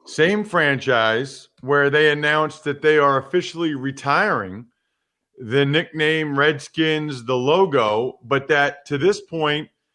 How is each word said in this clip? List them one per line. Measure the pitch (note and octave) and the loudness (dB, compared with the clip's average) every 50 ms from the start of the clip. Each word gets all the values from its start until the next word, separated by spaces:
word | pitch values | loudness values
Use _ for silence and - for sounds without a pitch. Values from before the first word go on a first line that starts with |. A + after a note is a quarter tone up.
| _ | _
Same | - - D3+ D#3+ F3+ G#3 G#3+ | -8 -2 0 2 2 2 0
franchise | G#3 - - E3+ D3+ C#3+ C#3 B2 - C3 B2 A2+ A2+ A2 A2+ A#2 C#3 C3+ - - - _ _ _ | -2 -2 0 0 2 2 0 0 0 0 2 2 2 2 0 0 -4 -6 -12 -18 -20 _ _ _
where | B2+ C3 C#3+ C#3+ C#3+ C#3 | -4 0 2 2 2 2
they | C#3+ D3+ D#3 D3+ | 2 4 4 4
announced | D3 D3 D3+ D3+ D3+ D#3 D#3 D3 - - - | 2 2 0 0 0 0 0 -2 -4 -8 -6
that | D3 C3+ - | -6 -4 0
they | D#3+ D3+ D3+ D3+ | 2 2 4 4
are | C#3+ C#3 C3+ C3 | 4 4 2 0
officially | C3+ - F3 F3+ F3 - - E3 E3+ D#3 D3 | -2 -2 -2 -4 -4 -4 -6 -6 -4 -4 -4
retiring | C3 C3 C#3 C3+ - - C#3 D3 F3 G#3 G#3 E3 A#2 G2 F#2 F#2 A2+ A#2 - _ _ _ _ _ _ _ _ _ _ _ _ _ - | -6 -8 -8 -10 -6 -4 -2 0 0 2 0 -2 -4 -4 -8 -10 -14 -16 -20 _ _ _ _ _ _ _ _ _ _ _ _ _ -16
the | B2+ A2 B2 C#3 C#3 | -8 -2 0 0 2
nickname | C#3 D3 E3 E3 - - D#3 D3+ D#3 D#3+ D#3 D#3 D3 C#3 | 2 2 0 -2 -2 -4 -2 0 0 0 0 -2 -2 0
Redskins, | C#3 C#3+ D3+ D3+ C3+ - - - D#3+ D#3+ D#3 D#3 D3+ D3+ D3+ C#3 B2 A2+ | 2 2 2 2 -2 -6 -8 -4 -2 0 0 0 -2 -4 -6 -8 -8 -6
the | B2 C3 | -4 -2
logo, | B2 B2+ C#3+ D#3+ F#3+ G3 E3+ C#3 B2+ A2+ G#2+ G#2+ A2 B2 - - - - | 0 2 2 2 2 2 2 2 2 2 2 0 0 -2 -4 -6 -10 -6
but | A2+ C#3 C#3 C#3 - | -2 -2 -2 0 2
that | D3+ C#3+ C#3+ C#3 - - - | 2 2 2 0 -2 -6 -10
to | - D3 C3+ | -8 -4 -2
this | E3 F#3+ G#3 G3+ | 0 0 0 -2
point, | - - E3 D#3+ D3+ D3 D3 D3+ - - _ _ _ _ | -4 -10 -6 -4 -2 -2 -2 -4 -6 -10 _ _ _ _